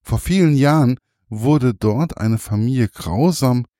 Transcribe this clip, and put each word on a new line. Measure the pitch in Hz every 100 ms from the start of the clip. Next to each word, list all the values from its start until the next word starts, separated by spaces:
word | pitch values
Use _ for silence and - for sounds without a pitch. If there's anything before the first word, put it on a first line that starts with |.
Vor | - 117
vielen | - 190 165 143
Jahren | 143 156 127 127 _ _ _
wurde | 107 120 151 123
dort | 101 107 107 165 -
eine | 110 110
Familie | - 104 117 131 107
grausam | - - 90 170 160 135 123 -